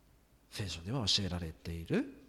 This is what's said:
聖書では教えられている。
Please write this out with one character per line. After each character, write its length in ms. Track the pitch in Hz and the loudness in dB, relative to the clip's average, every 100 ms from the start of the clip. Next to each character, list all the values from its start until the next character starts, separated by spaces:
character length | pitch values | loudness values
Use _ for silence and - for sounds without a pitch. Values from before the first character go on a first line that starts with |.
| _ - _ - _ - | _ -20 _ -20 _ -6
聖 140 | 95 | -4
書 120 | 82 | -4
で 100 | 87 | -2
は 120 | 135 98 | 0 4
教 180 | - | 4
え 60 | 92 | 2
ら 80 | 87 | 0
れ 140 | 82 | -4
て 220 | - 87 | -6 -6
い 120 | 82 80 | -6 0
る。 200 | 196 277 - | 2 0 -6